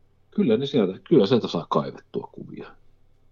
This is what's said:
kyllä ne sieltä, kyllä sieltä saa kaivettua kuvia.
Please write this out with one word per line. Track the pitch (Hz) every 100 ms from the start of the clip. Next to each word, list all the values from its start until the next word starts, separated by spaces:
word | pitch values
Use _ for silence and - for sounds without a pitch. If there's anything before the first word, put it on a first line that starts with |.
| _ _ _
kyllä | - 180 110
ne | 139
sieltä, | - 92 95 -
kyllä | 151 98
sieltä | 120 -
saa | 87 78
kaivettua | - 69 - - - -
kuvia. | - - - - - - - _ _ _